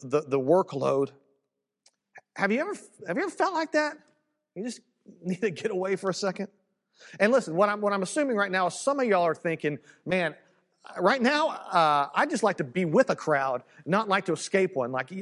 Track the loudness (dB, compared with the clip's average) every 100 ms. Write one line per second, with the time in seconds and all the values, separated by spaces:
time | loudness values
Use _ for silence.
0 | -4 -2 0 -2 4 2 2 -2 0 0
1 | -2 -6 _ _ _ _ _ _ _ _
2 | _ -20 _ -4 0 0 -2 -6 -12 _
3 | -6 -4 -4 0 -2 0 -2 0 -2 -4
4 | _ _ _ _ _ -12 -10 -10 _ _
5 | -20 -12 -8 -2 -2 -2 -4 -2 -2 -2
6 | -2 -2 -2 -4 -8 _ _ _ _ _
7 | -18 0 4 4 2 2 2 2 0 0
8 | -2 -2 0 0 0 0 0 0 -2 0
9 | 2 4 2 0 -2 -2 -2 -4 _ -16
10 | -4 -2 -2 -4 _ _ _ _ -16 -2
11 | 0 4 2 2 0 -2 -2 4 4 4
12 | 2 0 0 2 0 -2 -4 -2 0 2
13 | 2 0 0 0 0 -4 -8 -18 -2 -2
14 | 0 0 0 -4 0 0 0 0 -4 -4
15 | -6 -4